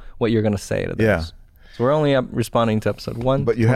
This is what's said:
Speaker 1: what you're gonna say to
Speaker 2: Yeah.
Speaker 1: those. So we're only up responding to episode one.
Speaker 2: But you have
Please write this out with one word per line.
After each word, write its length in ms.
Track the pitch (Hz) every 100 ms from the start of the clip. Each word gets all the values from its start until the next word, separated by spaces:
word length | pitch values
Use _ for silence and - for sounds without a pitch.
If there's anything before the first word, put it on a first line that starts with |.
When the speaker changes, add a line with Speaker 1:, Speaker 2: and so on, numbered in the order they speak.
| - -
Speaker 1:
what 140 | 117
you're 100 | 113
gonna 160 | 107 101
say 280 | - 104 -
to 100 | -
Speaker 2:
Yeah. 200 | 110 90
Speaker 1:
those. 160 | 80 - - - - -
So 60 | 123
we're 60 |
only 200 | 151 147
up 120 | 135 120
responding 480 | - 110 120 113 107
to 80 | 104
episode 280 | 101 - 117
one. 220 | 123 139 135
Speaker 2:
But 120 | 113
you 100 |
have 80 | 113